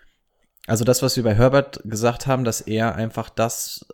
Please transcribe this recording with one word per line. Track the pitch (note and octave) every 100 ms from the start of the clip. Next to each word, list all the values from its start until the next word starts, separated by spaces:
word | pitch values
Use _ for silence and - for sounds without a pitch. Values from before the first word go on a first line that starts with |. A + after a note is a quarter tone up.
| _ _ _ _ _ _ -
also | A2
das, | A#2 B2
was | C3 -
wir |
bei | A#2
Herbert | G#2 B2+ C#3 C3+ -
gesagt | - G#2+ A#2 A#2 C3+
haben, | C3
dass | A#2 A2
er | - A2 A2+
einfach | - A2 - A2
das, | - A2+ - - - -